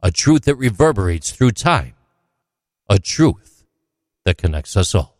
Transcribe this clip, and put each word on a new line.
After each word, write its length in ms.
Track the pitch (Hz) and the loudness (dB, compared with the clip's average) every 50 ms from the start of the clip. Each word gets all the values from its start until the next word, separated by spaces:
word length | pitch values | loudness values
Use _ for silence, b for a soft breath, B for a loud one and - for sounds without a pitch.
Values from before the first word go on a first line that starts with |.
| - | -2
a 80 | 92 | -4
truth 340 | 85 - - - 156 151 - | -2 0 2 2 2 2 2
that 120 | - 143 | 0 -2
reverberates 720 | 123 131 127 107 87 151 160 151 110 95 90 85 82 - - | 0 -2 -4 0 2 2 2 2 0 -2 -2 -2 -4 -6 -10
through 220 | - - 127 127 110 | -4 0 0 0 0
time, 420 | - - 170 175 117 64 62 - _ _ _ _ _ _ _ _ _ _ _ _ _ _ _ _ _ _ _ | 0 -2 0 0 0 -2 -6 -14 _ _ _ _ _ _ _ _ _ _ _ _ _ _ _ _ _ _ _
a 80 | 104 104 | 0 0
truth 640 | - - - - 160 147 - - _ _ _ _ _ _ _ _ _ _ _ _ _ _ _ _ _ | 0 -2 -2 0 2 2 2 -2 _ _ _ _ _ _ _ _ _ _ _ _ _ _ _ _ _
that 100 | - 87 | -4 -4
connects 400 | - - 92 78 76 73 - - | -2 -2 -4 -4 -4 -10 -4 -2
us 180 | 101 95 - - | -2 -2 0 0
all. 220 | 98 71 - _ _ | -2 -2 -4 _ _